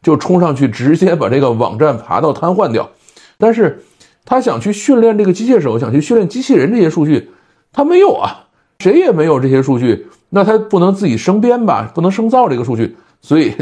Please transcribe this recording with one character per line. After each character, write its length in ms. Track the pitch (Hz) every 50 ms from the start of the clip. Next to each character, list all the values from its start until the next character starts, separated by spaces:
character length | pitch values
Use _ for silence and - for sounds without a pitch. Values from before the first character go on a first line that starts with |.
就 140 | - 165 156
冲 220 | 120 - - 180 180
上 160 | 180 160 139
去 140 | 127 143 127
直 280 | 117 - 120 135 160
接 180 | 165 185 185 175
把 120 | 156 123 98
这 120 | 123 139
个 100 | 139 127
网 280 | 117 113 120 87 95 113
站 180 | 151 147 135
爬 240 | 110 - - 85 104
到 120 | 151 151
瘫 180 | 131 - 160 175
痪 200 | 185 196 202 147
掉。 180 | 113 110 - - _ _ _ _ _ _ _ _ _ -
但 140 | 208 226
是 300 | 226 233 208 156 - - _ _ _ _ _ _ _ _ _
他 140 | - 247 254
想 200 | 240 240 135 117
去 120 | 117 202
训 280 | 208 208 - - 269 233
练 160 | 226 226 220
这 80 | 208 208
个 80 | 190
机 180 | 175 185 220 247
械 80 | 254 202
手， 180 | 151 127 110 117
想 120 | 135 113
去 100 | 117 143
训 160 | 151 - 240
练 120 | 226 196 165
机 140 | - 247
器 120 | 269 - 262
人 160 | 170 131 180
这 60 | 233
些 120 | 240 180 156
数 180 | 151 170 147
据， 240 | 151 147 117 - - _ _ _ _ _ _ _ _
他 120 | - - 285
没 140 | 302 349 359
有 140 | 403 403 -
啊， 300 | - - - - - _ _ _ _ _ _ _ -
谁 200 | - 185 226 339
也 120 | 381 294
没 140 | 208 160 151
有 160 | 160 151 127
这 80 | 131 131
些 140 | 131 135
数 160 | 131 135 135 120
据， 280 | 127 120 104 - - - _ _ _ -
那 160 | - 202 196
他 140 | 214 220 220
不 200 | 214 214 - 180
能 160 | 170 190 196
自 120 | 190 208
己 100 | 156 113
生 240 | 110 - 180 190 214
编 240 | 214 240 240 240 226
吧， 240 | 190 120 101 110 110 -
不 60 | 165
能 100 | 165 185
生 180 | 190 226 220 226
造 200 | 247 254 247 185
这 80 | 135
个 80 | 120 117
数 120 | 120 120
据， 200 | 110 113 - - - _ _ _ _
所 180 | _ - 143 160
以 120 | 147 - - -